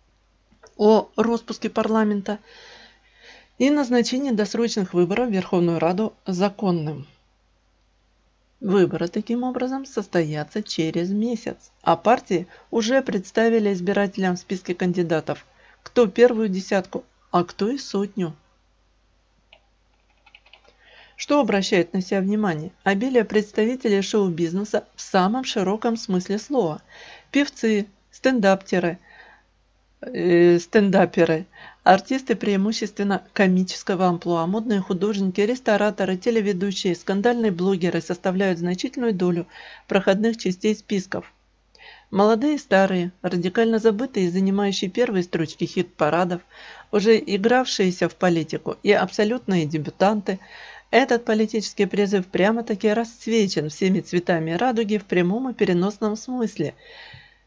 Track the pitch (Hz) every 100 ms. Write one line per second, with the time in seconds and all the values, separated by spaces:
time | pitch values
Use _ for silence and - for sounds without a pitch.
0 | _ _ _ _ _ _ - - 208 220
1 | - - 226 233 - 220 214 220 208 220
2 | 214 202 196 208 - - - - - _
3 | _ _ - - _ _ 262 294 247 247
4 | 233 254 285 214 202 214 233 - 185 175
5 | 175 208 247 190 - 180 175 165 160 185
6 | 214 - - 180 196 196 196 170 151 156
7 | 143 _ _ _ _ _ _ _ _ _
8 | _ _ _ _ _ _ 214 196 175 160
9 | 175 220 214 240 254 247 254 269 269 -
10 | 202 175 156 151 151 214 214 - 160 170
11 | 180 202 233 226 - - _ _ - 165
12 | - 262 - 175 180 - _ 233 220 269
13 | 262 202 - - 226 226 202 190 180 202
14 | 202 196 185 180 - 185 - 175 185 175
15 | 165 160 151 143 - _ _ _ - -
16 | 220 214 247 226 220 185 190 196 185 185
17 | - _ _ 180 175 - 202 269 - 196
18 | 202 202 170 151 _ _ _ _ _ _
19 | _ _ _ _ _ - _ _ _ _
20 | _ _ _ - _ - _ _ _ -
21 | - - - 294 220 202 190 190 170 196
22 | 180 196 190 214 208 156 185 - 196 196
23 | 254 247 214 214 208 - 220 254 233 196
24 | 190 220 196 160 165 180 214 - - -
25 | - 196 185 247 262 220 185 220 240 226
26 | - 180 185 202 - 277 170 151 - -
27 | - - _ 277 285 - 226 208 208 _
28 | _ - 262 254 196 190 - 185 175 180
29 | - - - - _ _ _ _ _ _
30 | - 247 175 175 175 175 - 220 202 190
31 | 208 - 165 160 185 - - - - 196
32 | - 262 262 208 208 196 202 220 208 -
33 | 202 190 - - 190 185 185 - - 185
34 | 185 175 180 170 165 214 226 202 185 180
35 | 208 202 190 185 208 254 - 202 208 202
36 | 190 185 240 226 202 180 202 190 196 170
37 | - 196 233 240 220 170 185 196 175 165
38 | 160 180 190 185 196 170 175 180 254 269
39 | 233 185 180 170 170 - - - - 196
40 | 196 196 226 226 185 180 214 214 - 202
41 | 190 185 - _ _ _ _ _ - -
42 | _ 185 208 220 285 294 - 190 190 185
43 | 175 - 180 180 175 208 226 226 220 208
44 | 262 202 180 185 190 196 202 190 190 233
45 | 240 190 180 175 156 - 165 - 175 -
46 | 151 160 180 175 - - - - - 202
47 | 202 220 - 196 220 254 254 - 185 175
48 | 170 - 185 170 156 - - - 202 208
49 | 185 - 208 247 - 185 151 160 147 -
50 | 190 214 - 190 - - - - _ 226
51 | 262 240 233 214 220 226 196 - 196 196
52 | 202 196 185 180 190 226 233 208 214 214
53 | 233 - - 226 196 165 151 - 190 185
54 | 156 175 175 170 160 170 254 233 214 214
55 | - 180 180 214 262 233 190 175 190 208
56 | 214 220 - 254 220 - 143 - - -
57 | - - - _